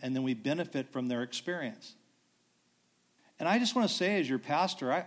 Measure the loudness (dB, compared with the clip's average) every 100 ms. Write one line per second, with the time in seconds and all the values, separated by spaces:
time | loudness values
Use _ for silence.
0 | -4 0 0 0 0 -2 -2 -4 -4 -4
1 | -2 -2 -4 -6 -6 -4 -6 -10 -16 -20
2 | _ _ _ _ _ _ _ _ _ _
3 | _ _ _ -4 2 4 4 2 2 2
4 | 2 2 2 0 0 2 2 0 0 0